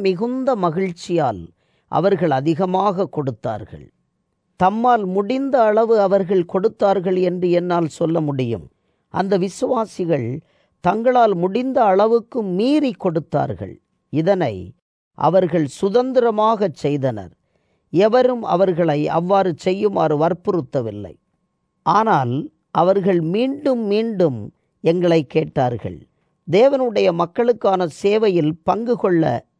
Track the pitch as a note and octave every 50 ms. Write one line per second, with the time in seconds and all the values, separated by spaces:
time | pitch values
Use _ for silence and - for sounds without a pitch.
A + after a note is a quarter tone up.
0 | G3+ F#3+ F#3 E3+ A3 A#3+ B3+ C4 C4 C4 B3+ G#3 F3+ F3 D3+ F#3 F#3+ F#3+ E3+ -
1 | - - F3 E3 D3 B2 G#2+ F2+ E2 - _ _ _ _ _ _ _ - - D3+
2 | E3 G3+ G3 D#3 F3+ D#3+ C3+ C3 C#3 D#3+ E3 C#3 F#3+ F#3 F3+ F#3 F#3+ G#3 F#3 F3+
3 | G3 - - D3+ C#3+ C3 A#2 - - B2+ A2 G#2 F#2+ - - D2+ C2+ - _ _
4 | _ _ _ _ _ _ _ _ _ _ _ - F3+ F#3 G#3 A3+ A#3 B3+ A#3+ A3+
5 | G3+ F#3 F#3 G3 G3+ G3+ C4 C4 C#4 C4+ B3+ C4 A3+ G#3+ G#3 A3 A#3 A3 A#3 G#3+
6 | G3+ F#3 G3 G3 F#3 E3 G3+ F#3 E3+ F3 - F#3+ F#3 - - - - G3 G3 G3
7 | E3+ G3 F#3 F#3 F3+ F3+ F3 F3+ F3+ F3+ E3+ F3 F3 F3+ F3 E3+ E3 D3 - -
8 | F3 D#3+ E3 E3+ D#3 C#3+ C#3 C3 C3 A#2 A2+ F2+ C#2+ B1+ _ _ _ _ _ _
9 | _ _ - D#3+ F#3 G3 G3+ F#3 F3+ G3 - - B3+ C4+ C4 A#3 A3 - - -
10 | F3+ E3 E3 C#3 A#2+ A2+ C3 D#3+ - _ _ _ _ _ _ _ - F3+ G3 A3
11 | A3+ B3+ B3 B3 A#3 G#3+ F#3+ E3+ F3 F#3+ F#3+ A#3+ B3+ C4+ B3+ C#4 A#3 G3+ F#3 F#3+
12 | G#3 A3 A#3 A#3 - - - B3+ G#3+ F#3+ F3 F#3 A3 C4 D4 D4+ D4+ B3+ F#3+ -
13 | - F#3 D#3+ E3 - - - C#3+ C#3 - G#2 - G#2 F#2 - _ _ _ _ _
14 | _ - - C#3+ D#3+ F3+ G3+ F#3+ E3 B2 G#2 F#2 F2+ F#2+ - _ _ _ _ _
15 | _ _ - - C#3 D3+ E3+ F#3+ F#3 D#3+ D#3+ F3 D3+ C3 - - - G3+ G3 A#3+
16 | B3 C4 B3+ B3+ A#3+ A#3 A3 G#3 G#3+ A3 A3+ F#3 G#3 F#3 C3+ - - D3 D3 C#3+
17 | C3 C3 A#2 G#2 F#2 E2+ _ _ _ _ _ _ _ _ _ _ _ - - D#3+
18 | G3+ A3 G#3+ B3+ B3+ B3+ B3+ A#3 A3 E3 F3 F3 G3 F#3 F3 D#3 F3 D#3+ D3 D3
19 | D3+ D3+ - E3 F3 F3+ G3+ G3 F#3+ F#3+ D#3 - - F#3+ F#3 G3 G#3 G#3 G3 F#3
20 | E3 D#3 D3+ C#3+ D#3 E3+ F3+ F3 - G#3+ F#3 E3+ C3+ B2+ - C#3 A#2 A2 G2+ G#2
21 | G2+ F2 - _ _ _ _ _ _ _ _ _ _ _ _ _ - D3 E3+ G3+
22 | A3 A3 F#3+ D3 C3 A#2+ B2 C#3+ - - _ _ _ _ - - E3 F3+ F#3+ G3+
23 | F3 G3+ F#3 E3+ D#3 D#3+ F3+ G#3+ B3 C4+ C#4 C#4+ D4 C#4+ B3+ A#3 A3+ G3+ G3+ G#3+
24 | A3+ A3+ A3 F#3 F3+ D3+ B2+ A2 G2+ B2 _ _ _ _ _ _ - D#3 E3 F3+
25 | F3 F3 E3 E3 C#3+ - - D#3 D#3 D3+ - D3+ C3 B2 A#2+ G#2+ - G2 F2+ C#2+
26 | - _ _ _ _ _ _ _ - - D3 G3 B3 C#4 C#4 C4 C4 A#3+ G#3 G3+
27 | G3 F#3+ E3+ E3+ F3 E3+ - - A#3 A#3+ A#3+ - - G#3 F#3+ F#3 F#3 D#3+ - -
28 | - G3+ G#3 A3 A3+ G#3+ F#3 F3 D3+ D3+ D#3 - - F#3+ F#3 G3+ A#3 A#3 A#3+ -
29 | - G3 F3+ E3 D#3+ C#3 B2 A#2 - _ _ _